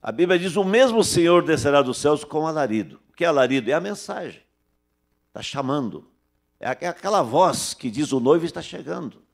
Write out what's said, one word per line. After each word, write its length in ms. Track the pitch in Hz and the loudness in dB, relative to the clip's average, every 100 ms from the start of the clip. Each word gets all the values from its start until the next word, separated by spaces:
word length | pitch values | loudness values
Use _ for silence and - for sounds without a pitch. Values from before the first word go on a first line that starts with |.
A 120 | 113 | -8
Bíblia 260 | 113 175 180 | -2 2 2
diz, 160 | 185 175 | 0 -2
"O 80 | |
mesmo 400 | 190 220 262 226 | 2 4 4 4
Senhor 400 | 180 - 170 175 | 2 2 4 4
descerá 380 | 151 147 131 143 | 4 0 4 4
dos 160 | 131 120 | 2 0
céus 260 | 147 151 | 2 0
com 240 | - 151 160 | -2 -4 -4
alarido." 540 | 156 135 110 95 - _ | -2 -2 -2 -4 -12 _
O 40 | |
que 120 | _ 170 | _ 0
é 20 | |
alarido? 420 | 147 127 135 110 | 2 2 2 0
É 40 | |
a 80 | 151 | -2
mensagem. 600 | 190 202 - - 165 85 _ _ _ _ _ _ _ _ _ | -4 -10 -12 -12 -12 -16 _ _ _ _ _ _ _ _ _
Tá 100 | 107 | -14
chamando. 680 | - 143 131 147 120 78 - _ _ _ _ _ | -10 -6 -4 -4 -4 -10 -20 _ _ _ _ _
É 80 | - | -8
aqu-, 180 | 131 175 | -6 -8
é 20 | |
aquela 340 | 170 190 208 | -6 -2 0
voz 520 | 127 135 180 117 - | 2 4 4 2 -6
que 160 | - 127 | -8 -8
diz, 220 | 110 147 | -4 -2
"O 80 | 131 | 0
noivo 260 | 120 165 160 | 4 4 2
está 160 | 170 | -8
chegando." 600 | 160 175 143 180 143 - _ | -14 -14 -12 -12 -12 -16 _